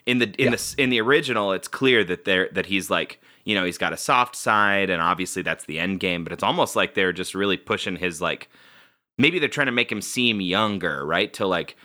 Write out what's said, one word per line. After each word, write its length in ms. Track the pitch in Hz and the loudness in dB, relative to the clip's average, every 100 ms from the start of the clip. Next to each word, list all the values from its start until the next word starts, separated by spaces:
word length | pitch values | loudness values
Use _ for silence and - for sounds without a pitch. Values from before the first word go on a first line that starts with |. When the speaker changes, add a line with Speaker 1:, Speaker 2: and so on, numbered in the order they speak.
Speaker 1:
in 140 | - 123 | -2 2
the, 80 | 113 | 2
in 80 | 92 | 2
Speaker 2:
Yeah. 120 | 123 | 2
Speaker 1:
the 40 | 113 | 2
s-, 180 | - | -4
in 160 | - 127 | -2 0
the 100 | 120 | 2
original, 520 | 113 156 135 110 101 | 4 2 2 0 0
it's 160 | 92 - | -2 -4
clear 360 | - 131 120 | 0 4 4
that 220 | 90 90 101 | 4 -2 2
they're, 240 | 92 92 | 2 2
that 140 | 92 90 | -2 -2
he's, 240 | 98 87 | -2 0
like, 280 | 87 76 - _ _ | -2 -2 -10 _ _
you 100 | 107 | -2
know, 100 | 101 | 0
he's 140 | 90 - | 0 -2
got 140 | 87 | -4
a 20 | 82 | -2
soft 400 | - 127 123 - | 0 2 2 -2
side, 540 | 120 107 101 98 95 | 2 4 4 4 2
and 100 | 87 | 2
obviously 400 | 82 90 90 95 | 0 0 -2 -4
that's 220 | 82 80 | -4 -6
the 140 | - 78 | -6 -4
end 220 | 90 92 | -2 -2
game. 220 | 95 87 | -2 -2
But 80 | 80 | -6
it's 80 | 87 | -2
almost 340 | 98 170 123 113 | -2 0 0 0
like 180 | 92 | 0
they're 180 | 101 92 | 0 0
just 220 | 87 87 | 0 -6
really 220 | 95 101 90 | -2 0 -2
pushing 400 | - 104 101 85 | -2 -4 -4 -4
his, 240 | 90 82 | -4 -2
like, 280 | 85 71 - _ - - _ _ _ - | -4 -4 -10 _ -20 -20 _ _ _ 2
maybe 220 | 147 175 | 2 2
they're 100 | 143 | -2
trying 180 | 147 135 | 0 0
to 60 | |
make 200 | 120 120 | 0 -2
him 80 | 104 | -4
seem 380 | - 127 120 107 | -6 -2 0 0
younger, 640 | 90 98 107 98 85 67 73 | 0 2 2 0 -2 -4 -2
right? 260 | 85 107 | 0 0
To, 120 | - 98 | -2 0
like, 300 | 87 78 - | 0 -4 -12